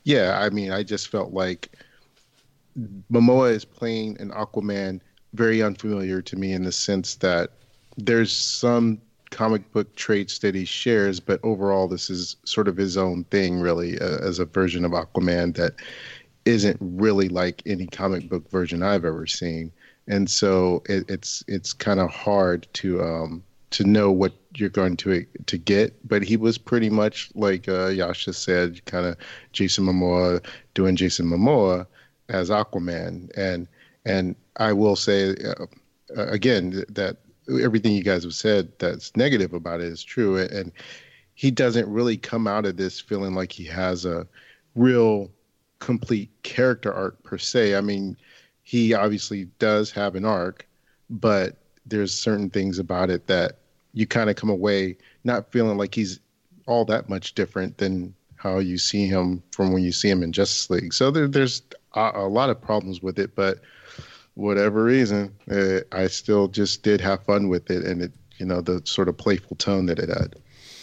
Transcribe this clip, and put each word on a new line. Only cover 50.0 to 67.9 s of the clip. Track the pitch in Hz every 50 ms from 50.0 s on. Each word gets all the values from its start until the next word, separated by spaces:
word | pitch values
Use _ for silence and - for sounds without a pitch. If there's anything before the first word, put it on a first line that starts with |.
| 101 98 90
an | 92 101
arc, | 110 107 92 87 95 - - - _ _ _ _ _ _ _ _ -
but | 117 98 117 110 104 98 92 - - _ _ _ _ _ -
there's | - 110 104 101 95 -
certain | - - 117 107 101 101 92
things | - 101 95 98 87 92
about | 92 85 92 90 92 92
it | 90 87 -
that | - 95 87 85 - - _ _ _ _ _ _ _
you | - 110 110
kinda | - - 120 113 107 101
come | - - 110
away | 101 90 95 104 101 98 95 92 90 _ _ _ _ _ -
not | 120 123 104 104 _
feeling | - 120 113 110 104
like | 101 101 95 -
he's | 113 107 90 90 - _ _ _ _ _ _ _ _ -
all | - 120 117 110
that | 104 107 120 - -
much | 98 92 - - -
different | - 95 - - 98 92 - -
than | - 101 95 95 92 90 90 92 _ _ _ -
how | - - 98 92 95
you | 95 90 90
see | 90 - - - 101 101
him | 95 98 92 90 90 90 87 - -
from | - - 98 92 92
when | 92 92
you | 90
see | 85 - - 104
him | 98 92 87
in | 82
Justice | 82 95 98 - - - - -
League. | 92 87 90 82 -
So | - 127 135
there, | 143 160 147
there's | 143 139 139 135 123 - - - - - - _ _ -
a, | 110 110 110 -
a | 101 98
lot | 98 104 120 135 131
of | 113 -
problems | - - 107 107 90 95 90 87
with | 92 95 85 101
it, | 98 - -
but | - 98 98 95 - - - - - - - - - - - - - _ _ -
whatever | - 101 101 101 101 101 107 101 110 113
reason, | 117 131 135 123 101 104 104 101 98 104 - - -
uh, | 104 101 98 95 95 92 - -
I | - 95 95
still | 92 - - - - 107 101 98
just | 95 98 107 101 92 - -
did | - 107 104 95
have | 95 98 98 92 -
fun | - 101 104 101 95
with | 90 87 - -
it, | 92 90 87
and | 92